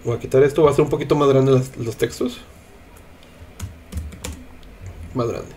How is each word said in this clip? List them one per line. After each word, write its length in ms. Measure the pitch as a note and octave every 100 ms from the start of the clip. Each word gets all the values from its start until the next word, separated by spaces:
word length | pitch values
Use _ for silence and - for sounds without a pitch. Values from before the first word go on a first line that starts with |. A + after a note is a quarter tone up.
Voy 120 | A#2 A#2
a 40 |
quitar 220 | - C3
esto, 200 | C#3+ D3+
va 80 | D3
a 40 |
ser 100 | C3
un 60 | D3+
poquito 260 | D3+ D3 D3
más 120 | C#3
grande 240 | C3+ C3+
las, 240 | B2+ B2+ -
los 200 | A#2 -
textos. 420 | - - B3 - - - - - - - - - - - - - - - - - - - - - - - - - - - -
Más 140 | C3 A#2
grande. 240 | F2+ -